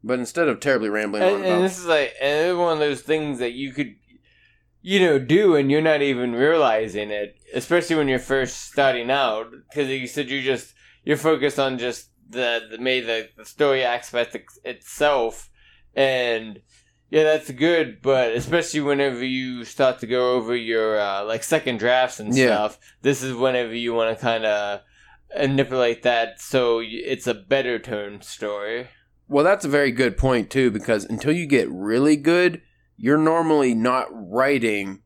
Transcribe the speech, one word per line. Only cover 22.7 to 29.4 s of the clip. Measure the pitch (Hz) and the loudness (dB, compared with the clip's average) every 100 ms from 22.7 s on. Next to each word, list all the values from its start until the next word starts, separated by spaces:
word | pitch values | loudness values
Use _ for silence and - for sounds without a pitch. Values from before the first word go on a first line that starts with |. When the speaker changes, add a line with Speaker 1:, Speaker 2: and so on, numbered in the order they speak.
| - _ _ | -6 _ _
Speaker 2:
this | 131 131 | -2 -2
is | 131 | -4
whenever | 120 131 123 120 | -2 0 0 -2
you | 117 120 | -4 -2
wanna | 117 113 113 | 0 0 -2
kinda | 127 113 110 104 101 101 _ _ _ _ _ - | -2 0 0 -2 -2 -8 _ _ _ _ _ -4
manipulate | 139 135 131 131 120 117 | -2 0 0 0 0 0
that | 123 120 117 - | 0 0 -2 -8
so | - 131 120 117 | -2 0 2 0
y-, | 113 | -2
it's | 113 - 131 - | -10 -8 -6 -4
a | |
better | 113 98 135 123 117 | -6 -2 -2 0 -4
tone | 127 107 101 101 | -6 -8 -8 -14
story. | - - 107 104 104 117 123 _ _ _ _ | -18 -10 -8 -6 -8 -8 -10 _ _ _ _
Speaker 1:
Well, | 143 | 2